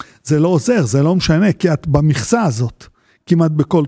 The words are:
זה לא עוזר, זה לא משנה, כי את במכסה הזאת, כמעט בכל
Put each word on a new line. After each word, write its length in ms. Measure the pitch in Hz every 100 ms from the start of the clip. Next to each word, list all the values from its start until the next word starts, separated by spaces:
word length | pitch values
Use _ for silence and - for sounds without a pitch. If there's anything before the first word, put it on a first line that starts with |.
| - _
זה 140 | - 151
לא 100 | 165
עוזר, 380 | 175 123 247 120
זה 160 | 127
לא 140 | 147 185
משנה, 360 | - 165 208
כי 200 | - 180
את 140 | 151 160
במכסה 560 | 143 151 135 110 233
הזאת, 420 | 196 110 120 - - _ _ _ -
כמעט 240 | 170 165
בכל 340 | 156 147 175